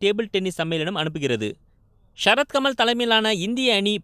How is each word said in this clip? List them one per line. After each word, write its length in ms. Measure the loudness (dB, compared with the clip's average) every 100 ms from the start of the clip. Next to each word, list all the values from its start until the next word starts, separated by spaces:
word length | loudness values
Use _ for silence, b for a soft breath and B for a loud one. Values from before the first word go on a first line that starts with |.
டேபிள் 260 | 2 0 -2
டென்னிஸ் 320 | -2 -2 -2
சம்மேளனம் 440 | -2 -2 -2 -2 -4
அனுப்புகிறது. 460 | -2 0 0 -2 -6 _ _ _ _ _ -4
சரத்கமல் 500 | 2 2 2 0 0
தலைமையிலான 600 | 0 0 0 2 2 2
இந்திய 400 | 0 -2 -2 2
அணி 240 | 2 2 -2